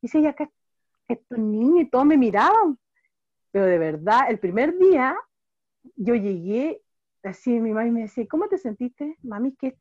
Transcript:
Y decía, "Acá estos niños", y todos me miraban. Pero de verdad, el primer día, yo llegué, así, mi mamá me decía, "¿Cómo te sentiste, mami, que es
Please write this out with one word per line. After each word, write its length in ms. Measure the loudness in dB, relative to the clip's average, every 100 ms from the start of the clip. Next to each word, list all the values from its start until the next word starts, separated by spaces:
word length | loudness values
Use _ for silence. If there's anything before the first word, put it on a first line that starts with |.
Y 60 | -2
decía, 220 | 0 0
"Acá 180 | 0 -10 _ _ _ _ _ _
estos 300 | -10 _ -4
niños", 440 | -2 0 2 4
y 80 | 2
todos 160 | 2 4
me 120 | 4
miraban. 600 | 4 2 2 4 2 -2 _ _ _ _ _ _ _
Pero 140 | 0 2
de 120 | 2
verdad, 480 | 0 -4 0 2 2
el 100 | -2
primer 380 | -4 -2 -2 4
día, 380 | 4 4 2 -4 -12 _ _ _ _ _ -20 -8
yo 200 | -2 0
llegué, 680 | -2 -6 -4 -4 -4 -8 _ _ _ _
así, 360 | -14 -8 -2 -2
mi 120 | -2
mamá 160 | -2 -2
me 100 | -2
decía, 240 | -4 -8 -6
"¿Cómo 180 | -4 -2
te 100 | -4
sentiste, 600 | -6 -8 -10 _ -12 -12
mami, 320 | -12 -6 -6 -4
que 120 | -10
es 80 | -10